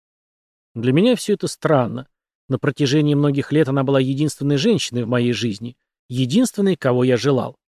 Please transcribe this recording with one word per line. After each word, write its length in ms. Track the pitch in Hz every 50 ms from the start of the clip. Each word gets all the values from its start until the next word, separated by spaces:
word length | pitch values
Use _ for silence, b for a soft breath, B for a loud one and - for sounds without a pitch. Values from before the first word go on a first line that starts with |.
| _ _ _ _ _ _ _ _ _ _ _ _ _ _ -
Для 180 | 117 113 127
меня 220 | 131 160 208 254 247
всё 200 | - - - 208
это 120 | - 185
странно. 640 | 160 - - - - 156 135 120 101 - 123 131 - _ _ _ _ _ _ _ -
На 100 | 131 -
протяжении 560 | - 143 - - 147 123 139 156 147 147 143
многих 360 | 143 147 147 139 139 120 -
лет 180 | 143 156 156 135
она 140 | 135 143
была 160 | 131 135 139 135
единственной 580 | 131 131 139 135 156 143 - - 139 143 147
женщиной 480 | 135 156 240 214 143 - - 120 123 117
в 40 | 107
моей 240 | 123 123 120 120
жизни, 440 | 120 101 120 117 98 101 117 120 - _ _ _ _ _ _ -
единственной, 680 | 123 127 131 120 143 226 254 - - 208 196 196 180
кого 260 | - - 131 123 123
я 140 | 123 127 123
желал. 400 | 110 123 143 135 123 107 123 - _ _ _